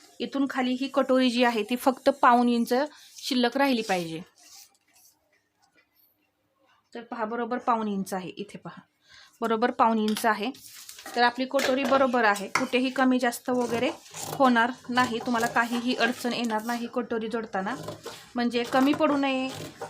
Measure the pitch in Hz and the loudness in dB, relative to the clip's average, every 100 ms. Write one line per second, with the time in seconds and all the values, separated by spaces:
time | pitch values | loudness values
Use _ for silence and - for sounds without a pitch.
0 | - - 233 277 269 262 254 254 269 277 | -20 -10 -6 -2 -2 0 -2 -2 -2 0
1 | 262 262 254 233 247 233 208 247 277 247 | 2 4 4 4 2 2 -2 0 0 2
2 | - 269 269 240 240 233 233 247 302 - | 0 4 6 6 4 2 0 0 -2 -6
3 | - - - 254 240 262 277 240 220 185 | -20 -14 -4 0 0 2 2 2 0 -2
4 | 165 160 185 _ - - - _ _ _ | -4 -8 -12 _ -20 -20 -20 _ _ _
5 | _ _ _ _ _ _ _ _ _ _ | _ _ _ _ _ _ _ _ _ _
6 | _ _ _ _ _ _ _ _ _ 240 | _ _ _ _ _ _ _ _ _ -16
7 | 226 233 214 240 233 247 254 226 214 196 | -12 -6 -4 -4 -4 -2 0 0 0 -4
8 | 190 190 180 - 202 175 170 - - _ | -4 -6 -8 -10 -12 -14 -16 -18 -20 _
9 | _ - - _ 226 226 247 247 233 226 | _ -20 -20 _ -2 0 0 2 2 4
10 | 214 214 226 214 220 277 - - - - | 0 0 0 0 -4 -8 -16 -20 -20 -18
11 | - 240 240 240 262 277 262 262 254 269 | -8 2 2 2 -2 0 2 0 2 4
12 | 262 247 220 202 190 - 254 254 254 262 | 4 4 2 2 -2 -4 0 0 0 2
13 | 262 254 247 240 - 247 240 233 262 - | 2 4 0 -2 -4 -2 -2 -2 -2 -4
14 | - - - - 262 233 240 254 - 247 | -12 -14 -10 2 4 6 2 -2 -4 0
15 | 247 226 254 233 233 240 233 240 240 240 | 0 -2 -2 0 0 0 0 -2 -2 0
16 | 233 247 247 233 240 214 226 240 233 247 | 0 0 -4 -4 -2 -2 -4 -6 -6 -6
17 | 226 233 220 233 220 196 196 277 - - | -4 -4 -4 -6 -6 -6 -4 -6 -10 -14
18 | - - - 247 240 233 233 262 269 294 | -16 -18 -10 -4 -2 0 0 2 4 4
19 | 302 285 277 262 262 - - - | 2 2 0 -2 -4 -8 -14 -14